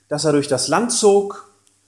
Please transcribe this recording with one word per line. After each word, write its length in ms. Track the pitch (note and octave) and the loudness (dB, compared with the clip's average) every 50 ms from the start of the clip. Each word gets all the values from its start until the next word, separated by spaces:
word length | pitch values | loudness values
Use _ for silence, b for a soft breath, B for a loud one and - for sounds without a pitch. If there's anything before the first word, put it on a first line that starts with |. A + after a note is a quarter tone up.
| B B | B B
dass 160 | D3 D3 D3+ | -6 -4 0
er 80 | D#3 D3 | 0 0
durch 160 | C#3+ C#3 - | 0 0 0
das 180 | C#3 - - | -2 -2 -2
Land 240 | C#3 D#3 F#3 A#3+ A#3+ | 0 0 0 0 -2
zog, 580 | - - A3 G3+ G3 G3+ G3 G3 - - - _ _ _ _ _ _ _ _ | -2 2 2 4 4 4 2 -2 -8 -14 -20 _ _ _ _ _ _ _ _